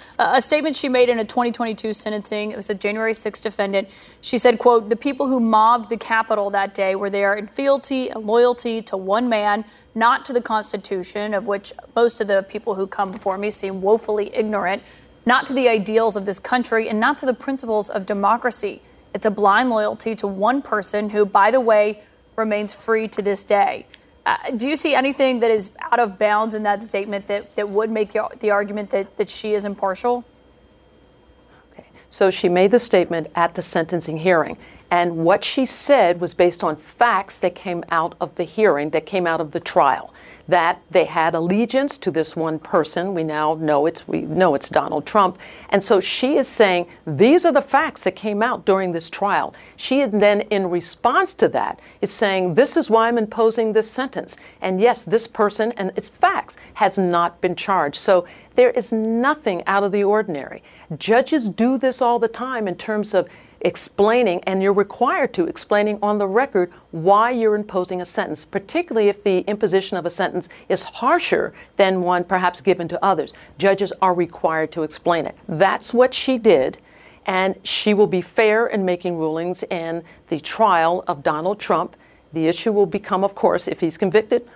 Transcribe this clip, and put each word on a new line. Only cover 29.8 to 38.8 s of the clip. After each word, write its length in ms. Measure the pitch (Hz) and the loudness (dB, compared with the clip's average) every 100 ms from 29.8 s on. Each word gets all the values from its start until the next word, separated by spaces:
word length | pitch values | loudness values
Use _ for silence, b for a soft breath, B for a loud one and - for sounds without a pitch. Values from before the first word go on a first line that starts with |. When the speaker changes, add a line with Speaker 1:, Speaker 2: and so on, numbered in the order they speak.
| 196 185 240 247 - _ _ _ _ _ _ _ _ _ _ _ _ b b | -4 -2 -2 -2 -6 _ _ _ _ _ _ _ _ _ _ _ _ b b
Speaker 2:
Okay. 140 | B B B B | B B B B
So 180 | - 196 | 0 2
she 180 | 190 185 | 2 2
made 220 | 180 196 | 4 4
the 80 | 240 | 4
statement 540 | - 190 170 170 156 | 4 2 2 -2 -4
at 220 | 180 170 - | 0 0 -2
the 80 | |
sentencing 560 | - 180 165 175 160 156 | -4 -2 -2 -4 -4 -2
hearing. 400 | 180 165 143 - B B B | 2 2 2 -6 B B B
And 320 | 175 175 165 | 0 2 2
what 200 | 165 202 | 2 2
she 220 | - - 254 | 0 -2 -2
said 560 | - - 277 175 175 | -2 2 4 4 2
was 140 | 175 - | -2 2
based 280 | 180 175 | 2 2
on 120 | 175 156 | -4 -4
facts 640 | - - 240 196 196 - | -6 0 2 2 -4 -4
that 160 | 180 180 | -4 -4
came 280 | 196 170 - | -8 -6 -2
out 240 | 170 165 - | -2 -2 -6
of 140 | 170 - | -8 -6
the 80 | |
hearing, 480 | 165 - 214 143 | -6 2 2 2